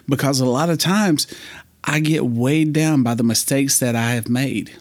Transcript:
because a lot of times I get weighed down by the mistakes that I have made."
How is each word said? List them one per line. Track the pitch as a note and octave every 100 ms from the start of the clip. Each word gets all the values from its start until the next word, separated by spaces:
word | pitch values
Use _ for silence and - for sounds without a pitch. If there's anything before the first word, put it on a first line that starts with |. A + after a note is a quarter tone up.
| -
because | C3 C#3 C3+
a | B2+
lot | B2 E3+
of | D3+
times | D3+ G3+ G3+ D3+ - - - - - _
I | - D3+
get | D#3 D3+ B2+
weighed | A#2 B2+ D#3 D#3
down | D3+ D#3+ C#3+
by | A#2+
the | A#2
mistakes | A#2 A2+ - C#3 C#3 -
that | B2 A#2
I | A#2
have | A#2+ A2
made." | B2 C3+ G#2+ - -